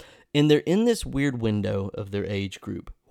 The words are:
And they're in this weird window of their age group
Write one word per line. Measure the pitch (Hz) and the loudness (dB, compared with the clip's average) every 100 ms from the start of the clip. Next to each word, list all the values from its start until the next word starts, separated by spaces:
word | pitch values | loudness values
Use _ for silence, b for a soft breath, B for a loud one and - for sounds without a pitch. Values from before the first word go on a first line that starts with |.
| B B B | B B B
And | 147 151 | 2 6
they're | 151 | 4
in | - 190 | 4 2
this | 240 226 131 | 2 0 -2
weird | 135 143 123 | -2 -2 0
window | 113 104 98 101 98 | 0 0 0 -2 -4
of | - 101 | -8 -6
their | 101 | -6
age | 92 101 98 - | -4 -4 -6 -8
group | - 98 - - _ | -10 -10 -12 -20 _